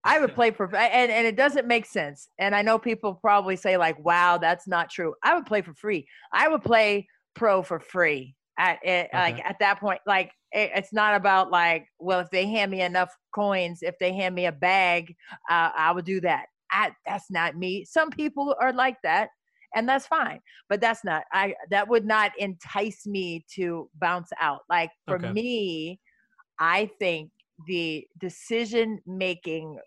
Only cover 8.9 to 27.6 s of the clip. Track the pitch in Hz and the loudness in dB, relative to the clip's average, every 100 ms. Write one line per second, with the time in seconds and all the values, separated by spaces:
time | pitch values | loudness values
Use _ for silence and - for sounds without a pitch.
8.9 | 180 175 180 175 117 - 190 202 196 202 | 0 0 0 -2 -2 -8 0 2 2 -2
9.9 | 185 202 190 185 _ _ 208 208 196 196 | -4 0 0 0 _ _ -4 -2 -4 -4
10.9 | 214 208 202 196 190 185 175 170 165 - | 0 2 4 4 4 4 2 2 0 -4
11.9 | _ 170 185 180 185 196 220 202 190 180 | _ -2 -2 0 -2 0 -2 -2 -2 0
12.9 | 180 180 - _ 208 202 190 175 170 165 | 0 -2 -6 _ -4 0 0 -2 -4 -8
13.9 | 175 185 190 185 180 180 147 180 190 185 | -2 -4 -2 -4 -2 -4 0 0 2 2
14.9 | 175 170 170 - - - 170 165 - 160 | 0 -4 -20 -20 -14 -2 0 2 2 0
15.9 | 175 170 190 175 156 - _ _ 196 202 | 0 -4 -2 0 -2 -4 _ _ -2 -2
16.9 | - - 202 - 180 170 151 185 196 - | -4 -10 -10 -6 -4 -4 -4 -6 -8 -2
17.9 | 320 311 - 302 277 285 269 254 254 262 | 0 0 -4 -6 -4 -4 0 0 0 -2
18.9 | - 165 175 214 _ _ _ _ 220 233 | -2 -2 0 -2 _ _ _ _ -4 0
19.9 | 269 269 320 254 151 _ - _ 202 226 | 0 0 -2 -2 -8 _ -20 _ 0 0
20.9 | 220 190 156 - 190 196 - - 196 208 | 0 -4 -4 -2 -2 -2 -4 -2 0 2
21.9 | 233 214 220 208 202 196 175 - 202 220 | 0 2 2 2 -2 -8 -8 -8 -4 -4
22.9 | - 208 196 180 165 _ - 175 170 - | -8 -8 -6 -6 -8 _ -6 -6 -6 -10
23.9 | 156 175 180 170 - 156 143 _ 175 165 | -4 -2 -2 -6 -4 -4 -4 _ -2 -2
24.9 | _ - 185 175 202 240 233 196 160 160 | _ -6 -6 -4 -4 -2 -4 -4 -6 -8
25.9 | 185 _ _ _ _ _ - 165 185 208 | -12 _ _ _ _ _ -2 0 2 -2
26.9 | - 185 165 156 _ _ _ | -2 -2 -2 -8 _ _ _